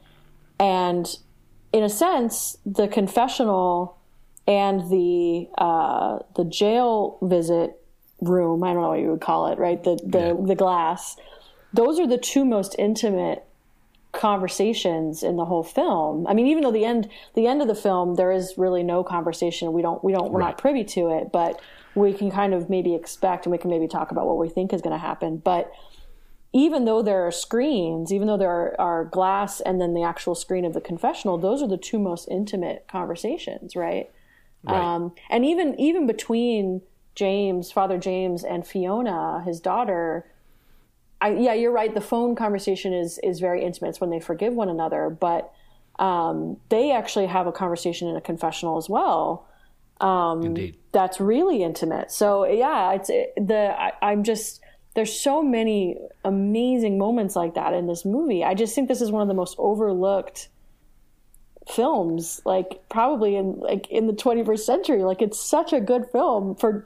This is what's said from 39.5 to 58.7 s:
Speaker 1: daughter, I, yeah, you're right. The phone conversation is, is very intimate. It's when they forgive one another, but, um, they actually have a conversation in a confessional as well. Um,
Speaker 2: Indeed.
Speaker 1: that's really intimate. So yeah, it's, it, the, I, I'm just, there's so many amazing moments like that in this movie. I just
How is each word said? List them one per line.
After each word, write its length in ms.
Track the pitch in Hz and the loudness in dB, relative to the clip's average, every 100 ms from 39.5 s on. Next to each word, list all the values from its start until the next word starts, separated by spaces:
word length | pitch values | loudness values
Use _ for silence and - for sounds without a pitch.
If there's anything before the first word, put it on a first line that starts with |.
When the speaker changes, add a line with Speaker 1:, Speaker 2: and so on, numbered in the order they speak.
| 170 | -4
Speaker 1:
daughter, 640 | 185 190 240 175 165 160 - _ _ - _ - _ _ _ - | -2 0 0 -2 -2 -4 -8 _ _ -20 _ -20 _ _ _ -2
I, 80 | 208 | 0
yeah, 220 | 202 247 | 2 2
you're 180 | 220 233 | 2 2
right. 220 | 240 220 | 2 0
The 80 | 214 | -2
phone 340 | 202 233 240 233 | -2 0 0 0
conversation 580 | 220 202 202 190 196 | -2 -2 -2 -2 -2
is, 240 | 180 170 - | -2 -4 -4
is 160 | - 175 | -4 0
very 240 | 185 175 | 0 0
intimate. 260 | 180 170 165 | -2 -4 -8
It's 120 | 165 | -4
when 80 | 180 | -4
they 100 | 165 | -4
forgive 340 | 165 160 208 | -4 -4 -2
one 160 | 240 202 | 0 -2
another, 400 | 165 160 151 156 | -2 -2 -2 -2
but, 420 | 165 175 170 - - - _ _ - | -2 0 0 -4 -14 -20 _ _ -2
um, 580 | 190 175 165 160 160 190 - | 0 2 0 -2 -6 -8 0
they 220 | 220 285 | 2 4
actually 360 | 254 214 - 190 | 2 0 -2 0
have 200 | 185 175 | 0 -2
a 40 | |
conversation 560 | 170 185 170 180 165 175 | -2 -2 -2 -4 -4 -4
in 80 | 165 | -4
a 60 | |
confessional 560 | - 170 170 - 170 160 | -6 -4 -4 -4 -4 -4
as 120 | 160 | -2
well. 560 | 220 359 170 156 170 - - _ _ _ - | 0 2 0 0 -4 -10 -20 _ _ _ -2
Um, 400 | 190 185 170 165 | 0 2 2 0
Speaker 2:
Indeed. 340 | 165 165 190 - _ | -2 -4 -6 -10 _
Speaker 1:
that's 280 | 202 185 - | 2 2 0
really 400 | 196 233 370 277 | 2 2 2 2
intimate. 480 | 175 165 160 160 - | 0 -2 -4 -4 -4
So 340 | - 208 202 185 | 0 2 4 2
yeah, 480 | 208 262 294 185 | 2 2 2 2
it's, 160 | 190 190 | 0 0
it, 220 | - - - | -2 -2 -2
the, 420 | 196 214 208 - | 0 2 0 0
I, 140 | 185 - | -4 -2
I'm 220 | 208 208 | 0 2
just, 360 | 208 214 - - - - _ - | 0 -2 -4 -14 -20 -20 _ -4
there's 180 | 214 | -4
so 300 | - 285 285 | -2 0 2
many 520 | 302 233 226 208 185 - - - 190 | 2 2 2 2 0 -4 -10 -8 -2
amazing 720 | 196 196 220 247 254 220 196 | 0 2 2 2 2 2 2
moments 380 | 196 240 196 190 | 2 0 0 0
like 180 | 170 | -2
that 200 | 165 156 175 | -2 -2 0
in 100 | 175 | -2
this 180 | 170 | -2
movie. 400 | 196 226 320 190 | -2 0 0 0
I 120 | 165 190 | 0 0
just 180 | 220 | 0